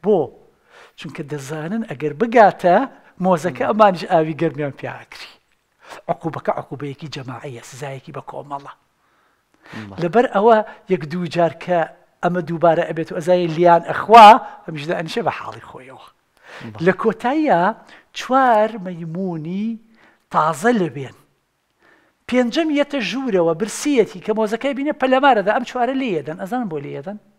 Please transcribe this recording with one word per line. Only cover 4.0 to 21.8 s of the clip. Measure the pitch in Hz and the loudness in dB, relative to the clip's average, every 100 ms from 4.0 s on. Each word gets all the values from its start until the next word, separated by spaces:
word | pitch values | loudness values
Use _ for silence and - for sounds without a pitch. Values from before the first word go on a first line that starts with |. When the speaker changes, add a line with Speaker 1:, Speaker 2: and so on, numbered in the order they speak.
| - | 0
Speaker 1:
ئاوی | 175 160 151 | 0 0 -2
گەرمیان | 160 139 143 - | -4 -4 -8 -8
پێ | 127 - | -14 -14
ئاکری. | - - - _ _ _ _ _ - - - | -20 -20 -20 _ _ _ _ _ -20 -16 -8
عقوبەکە | 170 165 135 - - | -6 -6 -6 -6 -6
عقوبەیەکی | - 135 143 135 156 139 | -8 -12 -12 -12 -14 -14
جەماعیە، | 127 117 151 117 - | -14 -14 -14 -16 -18
سزایەکی | 123 143 135 - 135 | -16 -14 -14 -14 -16
بە | - | -14
کۆمەڵە. | 139 143 139 139 | -16 -12 -14 -14
Speaker 2:
بەڵێ. | - _ _ _ _ _ _ _ _ - 110 104 98 | -20 _ _ _ _ _ _ _ _ -20 -18 -16 -8
Speaker 1:
لەبەر | 170 220 254 196 | 0 2 2 2
ئەوە | 220 214 214 - - | 4 2 0 -14 -6
یەک | 185 147 | -6 -4
دوو | 180 170 170 | -8 -6 -2
جار | 170 - | -2 -2
کە | - 175 156 - _ _ | -4 -2 -2 -10 _ _
ئەمە | 175 180 165 | -4 -4 -6
دووبارە | 165 170 160 165 | 0 2 2 -2
ئەبێت | 160 160 | -8 -8
و | 185 | -6
ئەزای | 156 180 170 160 | 0 0 0 2
لیان | 175 170 170 | 6 6 2
ئەخوا، | - - 226 208 247 - - - | -6 8 12 12 10 4 -16 -14
ئەمیش | 156 147 | -12 -6
دەئەنیشە | 175 165 - 151 | -6 -6 -4 -4
بە | - | -6
حاڵی | - 117 - | -14 -16 -20
خۆیەوە. | 147 127 135 - | -20 -20 -20 -20
Speaker 2:
بەڵێ. | _ _ _ - - 117 107 165 | _ _ _ -20 -18 -16 0 0
Speaker 1:
لە | 175 | 2
کۆتاییە | 226 214 240 302 302 170 185 226 - - _ - | -2 -2 -2 0 2 2 2 -2 -16 -20 _ -14
چوار | - 254 262 214 214 220 180 | -2 2 4 4 2 -4 -12
مەیمونی | 170 170 170 190 165 156 190 220 226 _ _ _ _ _ | -10 -10 -6 -6 -6 -8 -6 -6 -8 _ _ _ _ _
تازە | 165 156 151 214 240 | -2 -2 0 0 0
لەبێن. | 165 139 123 - _ _ _ _ _ _ | -2 -6 -14 -16 _ _ _ _ _ _